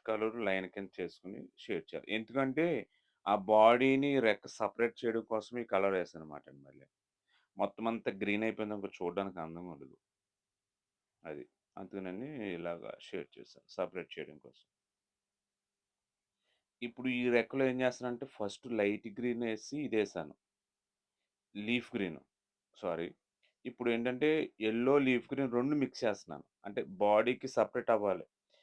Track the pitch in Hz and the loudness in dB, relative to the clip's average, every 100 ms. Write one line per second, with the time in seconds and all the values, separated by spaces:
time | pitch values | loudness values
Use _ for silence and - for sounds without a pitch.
0 | - 107 110 117 101 95 92 101 95 - | -4 0 -2 0 0 0 -2 -10 -12 -8
1 | 85 - 92 110 - - - 87 - 80 | -8 -8 -14 -12 -14 -14 -6 -6 -6 -12
2 | - 110 110 135 135 143 170 131 - _ | -4 -4 -2 -2 0 0 0 -2 -6 _
3 | _ _ 98 104 95 107 113 123 135 135 | _ _ 0 0 6 8 10 8 6 4
4 | 143 139 113 101 - - 101 - 117 - | 2 4 4 2 -4 -4 -4 0 -2 0
5 | 120 110 107 110 104 120 113 95 98 92 | -2 -2 -2 -6 -4 -8 -2 2 2 2
6 | 87 80 78 71 71 69 67 67 69 _ | -2 -8 -14 -14 -16 -20 -20 -20 -20 _
7 | _ _ _ _ _ 95 101 - 113 113 | _ _ _ _ _ -4 -4 -2 -4 -2
8 | - 98 101 104 110 104 104 104 98 - | -4 -4 0 0 0 -2 -6 -6 -8 -6
9 | 87 90 98 90 82 85 90 71 67 - | -4 -2 -4 -6 -10 -10 -14 -14 -18 -20
10 | _ _ _ _ _ _ _ _ _ _ | _ _ _ _ _ _ _ _ _ _
11 | _ _ 82 73 62 _ _ - 92 98 | _ _ -12 -12 -14 _ _ -16 -12 -10
12 | 92 95 139 143 101 85 87 85 55 - | -8 -8 -10 -8 -8 -6 -6 -8 -12 -16
13 | - 92 71 - - - _ - 87 90 | -12 -12 -12 -18 -20 -20 _ -6 -6 -6
14 | - - 73 76 64 - _ _ _ _ | -10 -12 -12 -14 -20 -20 _ _ _ _
15 | _ _ _ _ _ _ _ _ _ _ | _ _ _ _ _ _ _ _ _ _
16 | _ _ _ _ _ _ _ _ 120 123 | _ _ _ _ _ _ _ _ -10 -4
17 | 127 123 123 120 113 135 131 127 127 127 | -2 0 4 4 2 2 2 2 0 0
18 | 123 120 131 - 101 - 127 110 101 104 | -6 -6 -10 -8 -8 -8 -4 0 2 0
19 | 113 101 120 117 117 110 - 147 127 110 | -6 -4 -2 -2 -2 -4 -6 -8 0 0
20 | 101 87 73 - _ _ _ _ _ _ | 0 -4 -8 -14 _ _ _ _ _ _
21 | _ _ _ _ _ 104 104 120 - 117 | _ _ _ _ _ -8 -2 -2 -2 -6
22 | 92 69 - _ _ _ _ - 92 82 | -6 -6 -16 _ _ _ _ -8 -6 -4
23 | 85 - _ _ _ _ 127 - 120 117 | -6 -10 _ _ _ _ -14 -2 0 2
24 | 123 127 151 156 - - 110 117 127 143 | 0 2 2 2 0 -2 -2 2 4 6
25 | 131 123 - 135 131 120 135 151 131 - | 6 2 0 -4 0 0 2 2 0 0
26 | 117 98 - 71 - _ 101 101 92 95 | -2 -2 -8 -14 -16 _ -8 -8 -8 2
27 | 104 107 120 131 131 123 104 123 - 110 | 6 6 4 0 -2 0 2 0 2 2
28 | 101 90 - _ _ _ | 2 -2 -6 _ _ _